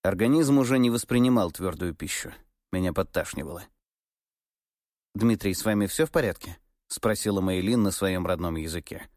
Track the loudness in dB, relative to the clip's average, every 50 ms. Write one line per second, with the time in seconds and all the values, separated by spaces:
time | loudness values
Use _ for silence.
0 | -2 -2 0 2 2 4 4 4 4 4 4 4 4 4 4 4 4 4 2 0
1 | -2 0 2 4 4 6 4 4 2 0 -2 -4 -4 -4 -4 -4 -6 -6 -6 _
2 | -8 -6 -6 -8 -8 -10 -14 -18 _ _ _ _ _ _ -4 -2 -2 0 0 -2
3 | -4 -2 -2 -4 -4 -4 -8 -10 -10 -10 -12 -14 -16 _ _ _ _ _ _ _
4 | _ _ _ _ _ _ _ _ _ _ _ _ _ _ _ _ _ _ _ _
5 | _ _ _ 0 2 2 2 2 0 -4 -4 0 0 0 2 2 0 0 0 -2
6 | -2 2 2 0 0 0 -4 -6 -12 -18 -18 _ _ _ _ _ _ _ -10 -2
7 | 0 0 0 0 0 0 0 2 0 0 0 0 0 2 2 2 2 2 0 0
8 | -2 0 0 -2 -2 -2 -2 -2 -2 -4 -4 -4 -6 -6 -8 -8 -10 -10 -14 -16
9 | -16 -18 _